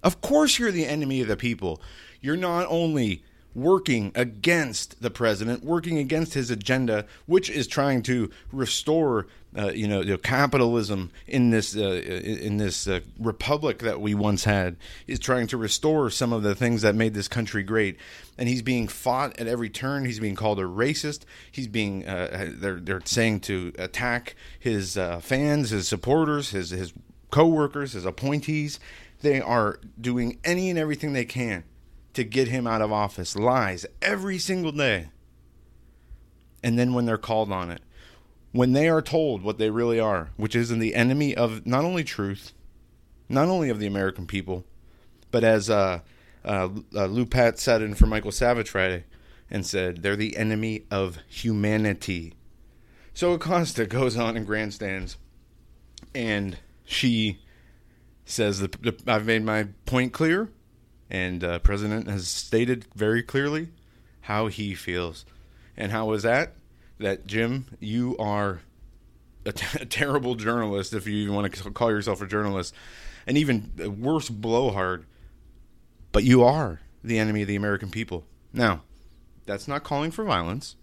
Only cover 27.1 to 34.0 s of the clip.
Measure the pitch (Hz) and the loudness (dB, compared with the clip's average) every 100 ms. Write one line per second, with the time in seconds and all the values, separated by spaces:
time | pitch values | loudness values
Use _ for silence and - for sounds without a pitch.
27.1 | - - 143 165 160 143 147 139 107 90 | -20 0 6 6 6 2 -2 -6 -4 -6
28.1 | 80 135 147 143 156 147 - - - - | -4 -2 -2 0 -2 -2 -8 -16 -20 -20
29.1 | - 151 135 101 120 104 - - - 120 | -2 2 2 4 2 2 -2 -14 -6 -2
30.1 | 123 120 - 170 180 185 175 156 147 151 | 0 -2 -2 0 2 2 0 0 -2 -2
31.1 | 135 117 127 120 92 - - - - - | -2 -2 -4 -2 -4 -8 -20 -20 -20 -10
32.1 | - 110 123 123 127 120 113 107 107 104 | -4 0 2 2 2 0 2 2 2 0
33.1 | - 87 98 113 127 104 90 92 - | -4 -6 0 4 4 2 -2 -10 -4